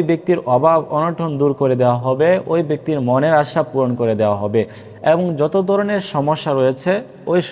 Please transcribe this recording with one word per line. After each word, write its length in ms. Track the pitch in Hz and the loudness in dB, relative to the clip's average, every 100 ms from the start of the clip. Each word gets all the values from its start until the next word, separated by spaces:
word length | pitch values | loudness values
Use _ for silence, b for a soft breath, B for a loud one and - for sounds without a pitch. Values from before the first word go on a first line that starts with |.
| 160 | 4
ব্যক্তির 300 | 165 - 175 127 123 | 0 0 0 2 4
অভাব 220 | 160 165 143 151 | 4 2 0 -2
অনটন 320 | 165 165 165 139 | -2 -2 -4 0
দূর 120 | 143 139 | 0 2
করে 140 | 135 127 | 0 2
দেওয়া 160 | 123 123 131 | 2 0 -2
হবে, 220 | 131 160 185 - | 0 2 2 0
ওই 80 | 165 151 | -2 0
ব্যক্তির 300 | 151 - 147 123 | -4 -2 -2 0
মনের 260 | 131 151 156 | 0 2 2
আশা 200 | 143 170 147 | 2 -2 -2
পূরণ 220 | 135 127 120 | 0 -2 0
করে 140 | 117 107 | 0 2
দেওয়া 160 | 107 101 | 0 0
হবে 180 | 104 107 101 B B B - | 0 -2 -2 B B B 0
এবং 120 | 170 180 147 | 2 0 -2
যত 140 | 151 196 190 | 0 0 0
ধরনের 340 | 196 202 202 185 | 0 0 -4 -4
সমস্যা 400 | 147 147 156 160 | -2 -2 -2 0
রয়েছে 380 | 135 131 131 180 202 - - - | 2 2 0 -2 -2 -4 -12 -2
ওই 140 | 175 - | -2 -2